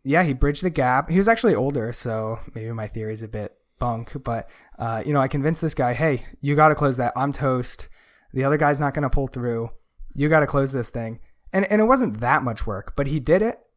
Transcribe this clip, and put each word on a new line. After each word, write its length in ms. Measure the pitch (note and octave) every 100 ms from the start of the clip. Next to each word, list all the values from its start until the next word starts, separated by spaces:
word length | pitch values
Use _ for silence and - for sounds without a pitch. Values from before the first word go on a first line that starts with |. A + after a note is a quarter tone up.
yeah, 180 | C3 D#3
he 120 | F3
bridged 280 | B2+ C#3+ D3
the 80 | F#3
gap. 400 | D#3 B2+ B2+ -
He 60 | E3+
was 120 | G3+
actually 260 | A3+ A3+
older, 380 | B2 C3 C#3+ A2
so 460 | A#2 A#2+ A2 A2 A2+ -
maybe 160 | A#2 A2
my 140 | A#2 G#2+
theory 260 | - G#2+
is 80 | A2
a 60 | A2
bit 260 | A2 G2+ _ _ -
bunk, 340 | B2 A#2 A#2 D3
but, 240 | B2+ A#2 - - _ -
uh, 240 | A#2 A2+
you 80 | -
know, 80 | D3
I 80 | C3
convinced 320 | C#3+ C#3+ E3
this 120 | D#3+
guy, 180 | - B2
"Hey, 300 | A#2 D#3+ C3 - -
you 140 | C#3+
gotta 200 | C#3+ D#3
close 220 | D3 C#3+ B2+
that. 160 | A#2+ -
I'm 160 | C#3+
toast. 560 | C#3 C#3 B2+ A#2+ - - - _ _ _
The 120 | B2+
other 120 | C3+ D3
guy's 240 | D3 C#3+
not 140 | C#3+
gonna 160 | C#3+ C#3+
pull 160 | C#3+ C3+
through. 440 | - A#2+ A#2 A#2 - _ - -
You 140 | - D3
gotta 160 | D#3 C#3+
close 260 | C#3 C#3
this 160 | C3 A#2
thing." 320 | B2 A2+ A2+ - _ -
And, 180 | F#3 G3
and 100 | G#3
it 40 |
wasn't 360 | A3 C4 A3+ G#2+
that 220 | A#2+ C#3
much 240 | B2+ A2 -
work, 280 | G2 - -
but 100 | C#3+
he 140 | D#3
did 220 | B2+ F3+
it, 160 | G#3+ - _